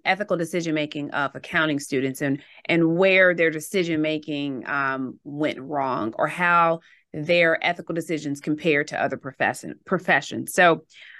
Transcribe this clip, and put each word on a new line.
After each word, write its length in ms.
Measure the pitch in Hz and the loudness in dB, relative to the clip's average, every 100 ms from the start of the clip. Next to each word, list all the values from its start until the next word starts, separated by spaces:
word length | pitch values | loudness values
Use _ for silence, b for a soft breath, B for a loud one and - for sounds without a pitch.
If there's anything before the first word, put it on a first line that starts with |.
ethical 340 | - 190 202 175 | -2 -2 0 -2
decision-making 720 | 165 180 165 156 151 151 143 | -2 -4 -2 -2 -2 -4 -6
of 260 | 135 139 139 | -4 -4 -6
accounting 420 | - 170 156 139 | -4 0 0 0
students 420 | - 135 135 131 | -2 -2 -2 -2
and, 200 | 143 139 B B | -2 -4 B B
and 320 | B 170 165 170 | B 2 4 4
where 380 | 190 185 185 | 4 6 6
their 160 | 175 165 | 4 2
decision-making, 1160 | 156 - 196 170 156 156 156 156 147 143 131 - | 0 -4 -2 0 0 0 -2 -4 -6 -6 -6 -6
um, 540 | 143 135 135 127 - | -4 -2 -4 -6 -10
went 360 | 143 143 151 - | -12 -4 -4 -4
wrong 540 | 135 147 135 123 110 - | -6 -2 -2 -2 -4 -2
or 100 | 151 | -2
how 540 | 165 175 175 165 165 b b b | 0 2 4 4 2 b b b
their 520 | 156 151 175 165 160 | -8 0 4 4 2
ethical 300 | 160 170 - | 0 -4 -4
decisions 460 | 165 160 156 147 143 | -6 -4 -4 -4 -6
compare 440 | 156 151 175 143 | -4 -2 2 2
to 160 | 151 - | 0 -2
other 180 | 127 131 | -2 -4
profession-, 600 | 135 - 107 - 82 - | -8 -2 -2 -2 -8 -12
professions. 720 | - 180 - 147 - - - | -4 -4 2 0 0 -8 -4
So 300 | - 180 160 - B B B | 4 4 4 -2 B B B